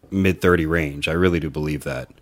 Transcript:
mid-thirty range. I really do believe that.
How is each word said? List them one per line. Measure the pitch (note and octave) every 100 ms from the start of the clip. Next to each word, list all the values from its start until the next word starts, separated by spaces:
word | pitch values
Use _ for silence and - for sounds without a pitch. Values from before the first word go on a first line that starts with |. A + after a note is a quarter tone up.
| -
mid-thirty | G2 F#2+ E2 F#2 F2 D#2+
range. | E2 D2 C#2+ D#2+
I |
really | E2 F#2 E2+
do | D#2
believe | C#2+ D2+ D2
that. | C#2+ B1+ - _